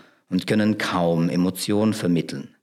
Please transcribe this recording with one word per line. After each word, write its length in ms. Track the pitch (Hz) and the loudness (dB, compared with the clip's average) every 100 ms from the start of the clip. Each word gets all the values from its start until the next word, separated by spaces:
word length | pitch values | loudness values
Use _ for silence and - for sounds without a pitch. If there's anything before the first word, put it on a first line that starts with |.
| - _ - | -20 _ -4
und 180 | 92 90 | -4 0
können 300 | 110 107 104 | 2 2 0
kaum 520 | - 90 85 85 85 | -2 0 2 2 2
Emotion 640 | 87 90 92 - 104 110 | 2 0 -2 -2 0 2
vermitteln. 640 | 104 87 85 - - - _ | 0 0 0 -2 -8 -12 _